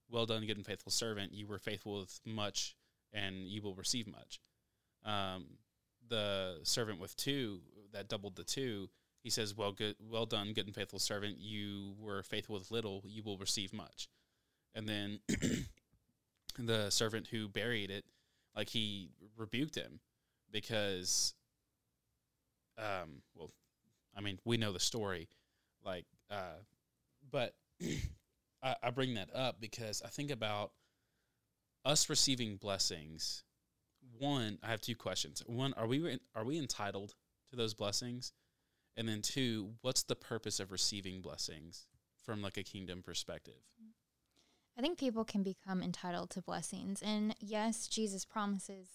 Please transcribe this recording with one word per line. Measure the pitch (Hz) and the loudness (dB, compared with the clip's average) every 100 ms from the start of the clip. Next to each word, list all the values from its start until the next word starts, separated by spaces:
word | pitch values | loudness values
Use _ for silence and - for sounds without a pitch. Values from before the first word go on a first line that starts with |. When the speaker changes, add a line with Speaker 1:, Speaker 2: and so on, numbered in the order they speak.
| - | -2
Speaker 1:
"Well | 117 113 | 2 4
done, | 110 107 | 4 2
good | 104 | 0
and | 104 | -2
faithful | 95 98 | -6 0
servant. | - 113 104 98 | 2 2 0 -4
You | 101 104 | -6 -6
were | 98 | -4
faithful | - 101 107 101 | -2 -4 -2 -4
with | 92 - 113 | -6 -10 -6
much, | 110 104 - - - _ _ _ | -2 0 0 -2 -4 _ _ _
and | 107 98 95 92 | -4 -2 -2 -4
you | 104 | -4
will | 101 92 | -4 -2
receive | 90 123 101 | 0 0 -2
much." | 71 - - _ _ _ _ _ _ 107 | -8 -12 -14 _ _ _ _ _ _ -2
Um, | 104 95 92 76 90 _ _ _ _ 117 | 0 0 -2 -8 -16 _ _ _ _ -2
the | 113 104 98 92 82 | 0 2 2 0 -2
servant | - 127 107 90 | 2 2 2 -2
with | 92 - | -6 -2
two, | 139 143 113 92 - 104 101 | 0 2 0 -4 -10 -20 -12
that | 104 101 | -10 -4
doubled | 107 101 92 | -4 -4 -6
the | |
two, | - 139 127 104 92 - _ _ | -2 0 0 -2 -4 -10 _ _
he | 120 | -2
says, | 120 104 104 | 0 0 0
"Well, | 101 | 0
good, | 98 107 101 | 2 -2 -2
well | 110 113 113 | -2 0 2
done, | 110 101 | 2 0
good | 107 101 | 0 -2
and | 104 | -2
faithful | 98 98 | -4 0
servant. | - 104 104 78 | 0 0 -2 -4
You | 104 104 101 101 98 101 | -6 -4 -4 -4 -6 -6
were | 107 98 | -4 -4
faithful | - 104 - 104 | -2 -2 -2 -4
with | 87 | -2
little, | 113 110 98 98 | 0 0 -2 -6
you | 107 | -6
will | 104 95 | -4 -2
receive | 98 - 95 | 2 2 0
much." | 107 78 - - _ _ _ _ _ _ 110 | -6 -8 -10 -10 _ _ _ _ _ _ -6
And | 107 | -2
then | 104 101 104 - | 0 0 -4 -2
<clears throat> | - - - - - _ _ _ _ _ _ - - | 0 2 2 -2 -8 _ _ _ _ _ _ -12 -4
the | 117 110 101 | 2 4 4
servant | - 113 110 - | 4 4 0 -2
who | 113 104 | -4 -2
buried | 101 113 113 98 | 0 0 2 0
it, | 98 - _ _ _ _ 107 | -2 -6 _ _ _ _ -4
like, | 104 | 0
he | 117 107 98 78 - 101 113 | 2 0 -2 -8 -14 -16 -8
rebuked | 110 117 156 - | -2 0 0 0
him | 58 - - _ _ _ _ | -6 -8 -20 _ _ _ _
because, | 107 - 110 101 92 92 - - - _ _ _ _ _ _ _ _ _ _ _ _ _ - | -4 0 4 4 2 2 4 4 0 _ _ _ _ _ _ _ _ _ _ _ _ _ -4
um, | 107 95 82 67 - - | 0 0 -2 -10 -16 -14
well, | 80 - _ _ _ _ _ 98 | -14 -14 _ _ _ _ _ -6
I | |
mean, | 104 92 117 | -4 -2 2
we | 113 | 4
know | 110 | 4
the | 90 | 4
story, | - 120 101 87 80 _ _ _ _ _ 98 | 2 2 2 0 -4 _ _ _ _ _ -4
like, | 90 - _ - | -4 -6 _ -6
uh, | 104 90 80 98 _ _ _ _ _ 135 | -4 -4 -8 -14 _ _ _ _ _ -4
but | 143 117 - _ - - - - | 0 0 -2 _ -6 -2 0 0
<clears throat> | - _ _ _ _ | -4 _ _ _ _
I, | 131 120 | 0 2
I | 123 | 2
bring | 123 131 113 | 2 2 2
that | 92 127 | -2 0
up | 127 98 | 0 0
because | 110 - 110 101 | -6 -4 -2 -2
I | 101 | -4
think | - 147 | -4 -2
about | 120 110 104 104 - _ _ _ _ _ _ _ _ _ _ 135 | 0 2 2 0 -6 _ _ _ _ _ _ _ _ _ _ 4
us | 151 - | 6 8
receiving | 139 - 123 110 98 | 8 8 6 2 0
blessings. | 104 98 - 87 78 78 - - - _ _ _ _ _ 127 117 | 0 2 2 0 -6 -6 -4 -4 -10 _ _ _ _ _ -20 -2
One, | 139 139 110 98 | 2 2 2 0
I | 107 | -2
have | 110 | 0
two | - 113 | 0 -2
questions. | 98 92 76 - 69 | 0 0 0 -4 -4
One, | 117 135 117 | 0 0 0
are | 113 | 2
we, | 135 170 127 - 110 | 2 2 -2 -4 -4
are | 113 | 0
we | 165 | 0
entitled | 127 - 101 98 101 - _ _ _ | 0 0 -2 -2 -6 -10 _ _ _
to | 120 | 0
those | 110 | 0
blessings? | 107 101 - 123 123 - - _ _ _ _ _ - | 2 2 2 0 -4 -6 -10 _ _ _ _ _ -2
And | 113 | 0
then | 107 | 2
two, | - 139 123 110 101 113 | 2 4 4 2 -2 -2
what's | 127 - | 0 2
the | - 127 | 2 0
purpose | - 113 107 - | 0 -2 0 -2
of | 98 | -2
receiving | 92 - 101 95 92 | 2 2 2 -4 -6
blessings | 87 73 - 78 82 - - _ _ _ - | -6 -4 -4 -6 -12 -14 -18 _ _ _ -4
from, | 104 | -2
like, | 98 101 | -2 -2
a | |
kingdom | 95 101 90 90 | -4 -6 -6 -6
perspective? | 90 85 - 80 - - - - 220 - _ _ _ _ _ _ _ - | -4 -4 -4 -6 -10 -20 -20 -20 -20 -20 _ _ _ _ _ _ _ 0
Speaker 2:
I | |
think | 285 349 | 0 2
people | 262 220 220 | 2 2 2
can | 202 | 2
become | 190 185 190 185 | 2 -2 -2 0
entitled | 175 175 180 175 170 | 0 -2 -2 -2 -2
to | 185 | -6
blessings. | 175 170 - 160 180 196 | -4 -4 -4 -4 -4 -2
And | 208 214 214 - | 0 2 2 0
yes, | 202 214 226 220 - | -2 2 2 2 0
Jesus | - 214 196 - | 2 2 0 -4
promises | 220 202 196 - 196 185 | 0 0 0 -2 -10 -14